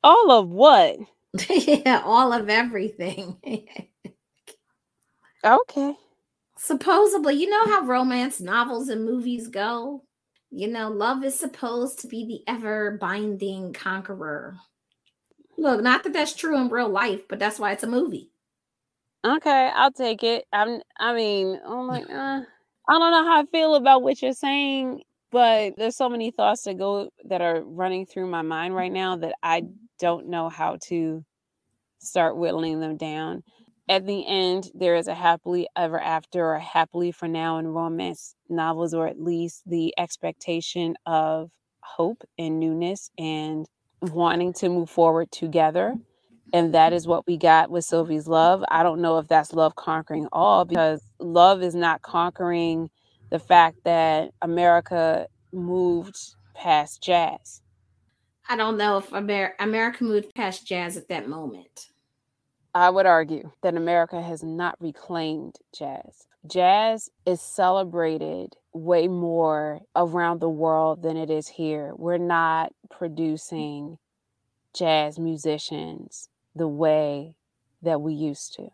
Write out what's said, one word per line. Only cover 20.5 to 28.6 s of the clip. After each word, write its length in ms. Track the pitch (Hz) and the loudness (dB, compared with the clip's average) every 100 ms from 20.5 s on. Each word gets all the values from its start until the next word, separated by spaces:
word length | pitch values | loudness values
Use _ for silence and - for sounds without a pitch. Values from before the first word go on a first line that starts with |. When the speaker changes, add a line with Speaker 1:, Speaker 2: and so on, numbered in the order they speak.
Speaker 1:
I'm, 280 | 208 214 233 - - | -2 -2 -4 -12 -6
I 160 | 233 | -4
mean, 440 | 233 220 202 190 190 - | -2 -2 -2 -2 -6 -10
I'm 200 | 247 254 | -10 -6
like, 160 | - | -8
uh, 380 | - - 269 269 240 _ _ _ - | -8 -10 -6 -8 -10 _ _ _ 2
I 40 | 311 | 4
don't 120 | 339 | 6
know 140 | 330 | 4
how 160 | 330 320 | 4 4
I 40 | 294 | 4
feel 280 | 330 311 | 0 4
about 280 | 294 254 262 | 4 6 6
what 200 | 262 277 | 4 0
you're 100 | 254 | -4
saying, 680 | 262 277 277 277 269 262 - _ _ _ | -2 -2 0 -2 -2 -4 -8 _ _ _
but 420 | 247 233 220 208 - | 4 4 4 0 -4
there's 200 | 226 - | -6 -2
so 120 | 254 | -2
many 220 | 240 226 | -2 -6
thoughts 320 | - 208 220 | 0 2 2
that 160 | 202 185 | -4 -6
go, 320 | 196 202 202 _ | -4 -4 -6 _
that 160 | - 185 | -6 -2
are 220 | 170 165 | 0 -2
running 440 | - 165 185 185 190 | -6 -6 -4 -4 -6
through 220 | 190 185 | -8 -6
my 140 | 170 | -6
mind 340 | 160 160 | -6 -6